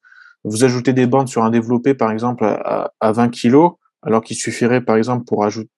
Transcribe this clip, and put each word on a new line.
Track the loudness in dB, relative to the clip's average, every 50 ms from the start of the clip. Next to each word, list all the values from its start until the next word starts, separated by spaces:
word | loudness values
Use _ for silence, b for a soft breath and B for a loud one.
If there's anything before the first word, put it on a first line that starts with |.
| b b b b b b b b b
vous | -8 -2 2 2
ajoutez | 2 2 2 0 0 2
des | 2 2
bandes | 2 2 0 0 0
sur | -2 -2 0
un | 0
développé, | 2 0 0 0 -2 0 2 0 0
par | 2 0 -2
exemple, | -2 -2 -4 -4 -4 -2 0
à, | 0 0
à, | -2 -4 -4 -4 -4 -6 -8 -6 -2
à | -2 0 2
vingt | 2 0 0
kilos, | 0 0 2 4 6 6 6 4 2 _ _ _ _ _ -4
alors | -2 -2 -2 -2
qu'il | -4 -8
suffirait, | -8 -8 -8 -4 -2 0 0 0 0
par | 0 0 0
exemple, | 0 0 0 -2 -6 -6
pour | -4 -4 -2 -2
ajouter, | -2 -4 -6 -10 -14 _